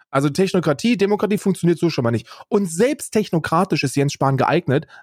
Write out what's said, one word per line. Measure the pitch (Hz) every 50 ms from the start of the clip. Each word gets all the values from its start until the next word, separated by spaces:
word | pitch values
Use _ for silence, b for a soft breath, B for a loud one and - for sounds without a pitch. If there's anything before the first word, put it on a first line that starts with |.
| b _
Also | - 135 143 151
Technokratie, | 139 - 196 180 - 185 160 165 143 - - 233 240
Demokratie | 185 196 196 208 202 226 190 214
funktioniert | 196 - 196 180 - - 170 170 -
so | - 170
schon | - - 123
mal | 117
nicht. | 117 110 B B B B B
Und | - - 202 202 170
selbst | 160 165 233 277 302 - - -
technokratisch | - 220 196 - - 165 147 - 165 165 196 - 165 147 147
ist | 131 -
Jens | 139 139 143 -
Spahn | - 143 135 135
geeignet, | 131 - - 135 175 - - - 147 - B B B